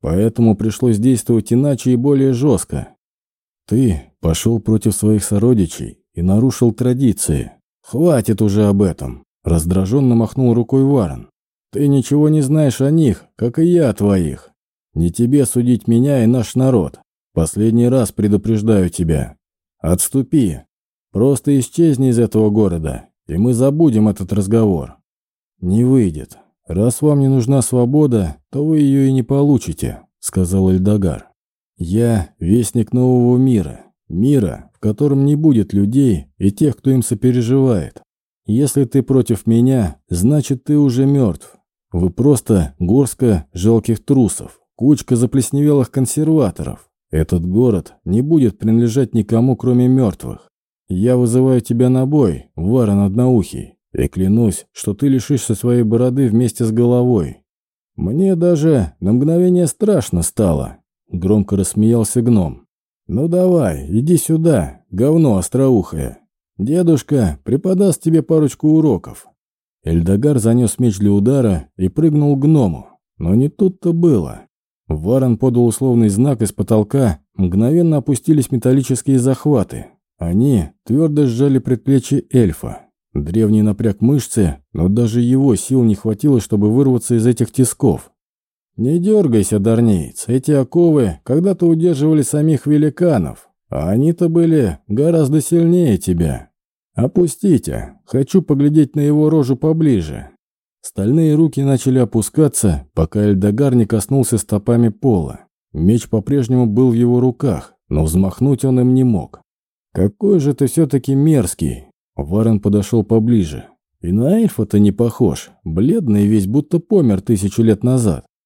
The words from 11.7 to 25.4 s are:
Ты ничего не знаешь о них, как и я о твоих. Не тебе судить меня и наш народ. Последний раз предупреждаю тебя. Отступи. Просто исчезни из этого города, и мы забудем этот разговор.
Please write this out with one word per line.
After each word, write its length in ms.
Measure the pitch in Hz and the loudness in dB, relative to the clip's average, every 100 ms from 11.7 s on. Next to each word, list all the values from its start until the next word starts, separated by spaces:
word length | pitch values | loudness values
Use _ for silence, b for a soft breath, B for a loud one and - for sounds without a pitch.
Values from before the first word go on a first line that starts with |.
Ты 160 | - 143 | -4 0
ничего 400 | 139 120 147 151 | 0 0 0 2
не 120 | 156 | 2
знаешь 380 | 131 156 147 113 | 0 0 0 0
о 100 | 135 | 0
них, 360 | 160 151 92 - - | 2 2 0 -8 -6
как 240 | 120 120 | -6 0
и 60 | 165 | 2
я 240 | 175 143 | 2 2
о 40 | |
твоих. 580 | 101 101 98 80 64 - _ _ _ _ | 0 0 0 -2 -6 -14 _ _ _ _
Не 180 | 73 85 | -4 -2
тебе 340 | 82 120 143 131 | 0 0 2 0
судить 420 | 123 123 120 - | 0 0 0 0
меня 360 | 117 135 139 | 0 2 2
и 40 | 113 | 2
наш 280 | 127 110 123 | 0 -2 -2
народ. 440 | 131 123 73 - _ _ _ | 0 0 -2 -8 _ _ _
Последний 560 | - 80 - 110 113 120 | -4 -4 -2 0 2 2
раз 240 | 131 110 | 0 -2
предупреждаю 760 | - 104 101 110 110 107 107 90 | -2 0 0 0 -2 0 0 0
тебя. 460 | - 85 78 60 - _ _ _ _ | -2 -2 -2 -4 -12 _ _ _ _
Отступи. 840 | 80 90 - 135 127 165 110 67 - _ _ _ _ | -4 -2 -2 -4 -2 0 0 -4 -14 _ _ _ _
Просто 460 | 98 123 139 - 139 | 0 0 0 0 -2
исчезни 500 | 120 - 170 127 131 | -2 0 0 2 2
из 100 | 117 | 2
этого 300 | 113 107 107 | 0 2 2
города, 600 | 104 104 85 78 62 - _ - | 2 0 -2 -6 -8 -14 _ -8
и 100 | 78 | -2
мы 160 | 113 | 0
забудем 540 | 117 131 147 165 107 107 | 2 0 2 2 2 0
этот 240 | 98 92 | 0 -4
разговор. 680 | 98 98 117 110 87 65 - _ _ _ _ | -4 0 2 2 0 -6 -14 _ _ _ _